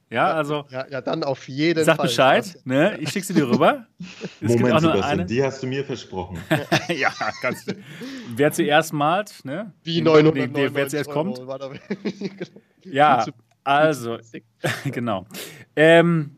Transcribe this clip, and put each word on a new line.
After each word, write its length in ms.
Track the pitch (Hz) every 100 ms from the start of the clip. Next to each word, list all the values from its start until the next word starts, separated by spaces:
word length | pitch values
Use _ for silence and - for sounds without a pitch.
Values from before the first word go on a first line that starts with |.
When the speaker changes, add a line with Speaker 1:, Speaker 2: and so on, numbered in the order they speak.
| -
Speaker 1:
Ja, 180 | 117 175
Speaker 2:
Ja, 60 |
Speaker 1:
also 300 | 160 143 147 127
Speaker 2:
ja, 160 | 131 -
ja, 100 | 135
dann 240 | - 160
auf 240 | 143 131 -
jeden 340 | 135 165 160
Speaker 1:
sag 140 | 156 147
Speaker 2:
Fall. 100 | 135
Speaker 1:
Bescheid, 380 | 120 135 196
Speaker 2:
Das 220 | 208 - -
Speaker 1:
ne? 300 | 135 190 190
Ich 80 | 156
schick 140 | 202
sie 100 | 175
dir 140 | 165 123
rüber. 380 | 127 180 277 -
Speaker 2:
<laughs> 60 | - 175 -
Speaker 1:
Es 260 | - - 104
gibt 120 | 117
Speaker 3:
Moment, 160 | 123 156
Speaker 1:
auch 40 |
nur 100 | 160
Speaker 3:
Sebastian, 280 | 107 135 190
Speaker 1:
eine. 60 | 90
Speaker 3:
die 160 | 120
hast 200 | 135 131
du 40 | 127
mir 180 | 139
versprochen. 540 | 131 117 - 92 87 90 -
Speaker 1:
<laughs> 400 | 151 143 151 -
Ja, 220 | 156 113 - 110 -
kannst 300 | 127 - -
du. 40 | - - - 262 269 202 117
Wer 160 | 151
zuerst 400 | 160 147 151 160
malt, 480 | 147 147 190 208 -
ne? 280 | 127 160 220 -
Speaker 2:
Wie 140 | 165 165
Speaker 1:
Den, 80 |
Speaker 2:
neunhundertneunundneunzig 480 | 160 156 156 135 127
Speaker 1:
den, 200 | 139 139
den, 20 |
wer 140 | 139 139
zuerst 200 | 147 143
Speaker 2:
Euro 260 | 147 180
Speaker 1:
kommt. 120 | 247 127
Speaker 2:
war 120 | 135
da 120 | 135 143 - 202 208 - 196
<laughs> 560 | - 180 - _ _
Speaker 1:
Ja. 380 | 185 139 151 123
Speaker 2:
Viel 100 | 107
zu 60 | - _ _
Speaker 1:
Also, 540 | 135 143 156 131 117 113
Speaker 2:
Witzig. 260 | - 156 - _ 165
Speaker 1:
<laughs> 180 | - 139
genau. 340 | 123 120 95 - - - - -
Ähm, 600 | - 160 170 170 165 139